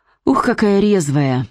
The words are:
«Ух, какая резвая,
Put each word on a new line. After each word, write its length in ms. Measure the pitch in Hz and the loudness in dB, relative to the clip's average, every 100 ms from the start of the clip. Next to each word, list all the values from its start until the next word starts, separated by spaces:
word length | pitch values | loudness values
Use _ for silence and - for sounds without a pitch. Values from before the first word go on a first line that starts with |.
| _ _ | _ _
«Ух, 180 | - 269 | -2 0
какая 380 | - 226 208 196 | 0 0 0 2
резвая, 640 | 208 202 147 139 139 127 120 | 2 0 0 0 0 -2 -2